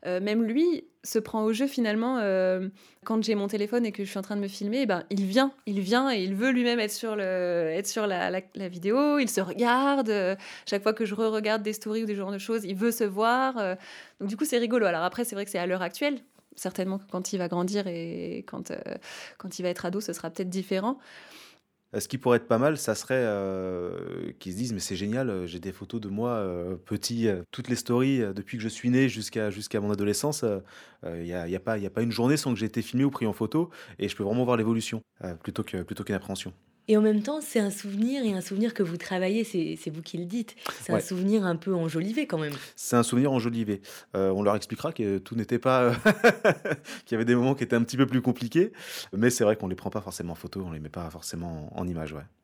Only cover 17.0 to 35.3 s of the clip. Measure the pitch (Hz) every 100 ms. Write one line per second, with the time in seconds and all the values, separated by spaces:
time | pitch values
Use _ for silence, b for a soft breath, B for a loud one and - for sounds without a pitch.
17 | 196 185 185 196 175 175 185 202 196 170
18 | 165 170 170 175 - - - - - -
19 | B B B B 190 - 180 180 175 190
20 | 208 165 165 165 185 185 185 190 214 277
21 | B B B B B B _ _ _ 107
22 | - 127 127 117 117 113 143 151 131 107
23 | - 131 117 101 98 95 92 90 87 85
24 | 85 87 82 - 95 90 123 104 - 95
25 | 101 120 131 95 87 87 95 - 95 117
26 | 104 98 120 117 95 87 87 92 - 104
27 | - 117 113 92 85 - 120 120 - 120
28 | 131 135 107 98 98 117 110 - 123 123
29 | 135 110 104 113 107 98 107 107 101 101
30 | 101 104 147 147 117 98 92 B B B
31 | 85 85 85 87 85 92 101 110 98 104
32 | 117 113 120 147 139 110 110 - 107 123
33 | 139 139 113 98 110 156 170 B B 92
34 | 98 - 101 117 123 120 110 113 113 113
35 | - _ 92